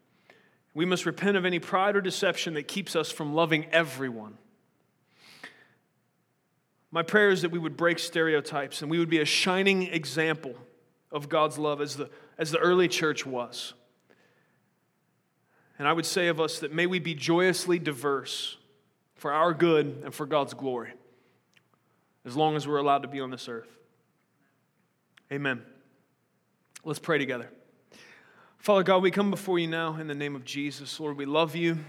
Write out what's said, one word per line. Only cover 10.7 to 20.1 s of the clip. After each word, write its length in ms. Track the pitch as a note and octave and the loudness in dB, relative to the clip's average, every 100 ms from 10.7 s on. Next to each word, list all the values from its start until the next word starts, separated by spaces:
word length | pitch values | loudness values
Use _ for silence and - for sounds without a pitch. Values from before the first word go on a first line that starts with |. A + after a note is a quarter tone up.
| _ _ _ _ | _ _ _ _
of 180 | D3 C#3+ | -10 -2
God's 300 | D#3+ D3+ C#3+ | 0 0 0
love 220 | D3+ C#3+ | -2 -2
as 160 | D3 C3 | -6 -6
the, 120 | C3+ - - - | -12 -14 -20 -6
as 140 | D#3+ | -4
the 80 | E3 | 2
early 300 | F3 F3+ F3 | 4 4 4
church 400 | - D#3 D3+ C#3 | 2 0 -2 -6
was. 480 | B2+ A#2 - - - _ _ _ _ _ _ _ _ _ _ _ _ _ _ _ _ _ _ _ - | -8 -8 -10 -14 -16 _ _ _ _ _ _ _ _ _ _ _ _ _ _ _ _ _ _ _ -2
And 100 | C#3+ | 0
I 60 | |
would 140 | E3 D#3+ | 2 0
say 220 | F#3+ F3 | 0 2
of 120 | D#3+ | 2
us 160 | D#3 D#3 | -2 -2
that 120 | D3 | -4
may 140 | D#3 F3+ | -2 0
we 100 | F#3 | 0
be 160 | E3 | -4
joyously 640 | D3+ C3 E3+ F#3 F3 F3+ E3+ | -4 0 4 4 2 0 0
diverse 800 | D3+ C3 C#3+ C3+ B2+ - - - _ _ _ _ _ | 0 -4 -2 -2 -4 -8 -8 -10 _ _ _ _ _
for 180 | _ C3 | _ -4
our 220 | D3+ E3+ | 2 2
good 480 | D#3 E3+ D#3 C#3+ B2+ | 4 6 6 2 -4
and 80 | C#3+ | -12